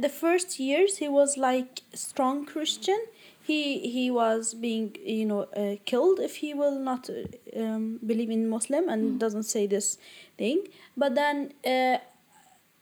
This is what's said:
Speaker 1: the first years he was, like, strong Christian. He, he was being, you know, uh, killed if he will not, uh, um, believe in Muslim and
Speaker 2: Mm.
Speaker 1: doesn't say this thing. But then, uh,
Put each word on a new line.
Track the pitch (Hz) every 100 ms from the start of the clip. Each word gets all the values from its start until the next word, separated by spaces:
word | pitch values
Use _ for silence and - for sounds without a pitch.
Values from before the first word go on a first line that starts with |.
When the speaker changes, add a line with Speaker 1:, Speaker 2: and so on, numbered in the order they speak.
| 285
Speaker 1:
the |
first | - 330 359 359 -
years | 262 294 392 -
he | 294
was, | 285 277 269
like, | 262 254 254 - -
strong | - - - 254 285
Christian. | 294 311 311 - - 415 453 - - -
He, | - 302 285 262 240
he | 247 254
was | 247 226 226 226
being, | 226 233 226 214 -
you | - 220
know, | 214 202 196 202
uh, | 208 202 -
killed | 247 339 381
if | - -
he | 302
will | 285 285 277
not, | 262 254 -
uh, | - - - - -
um, | 220 220 220 226
believe | 220 226 233
in | 226 226
Muslim | 220 - 277 349
and | 220
Speaker 2:
Mm. | 240 254
Speaker 1:
doesn't | 226 214 214
say | 226 202
this | 202 - - - - - -
thing. | 214 330 403 - -
But | - 277
then, | 240 294 285 277 -
uh, | 254 254 254 254 - _ _ _ _ _ _ _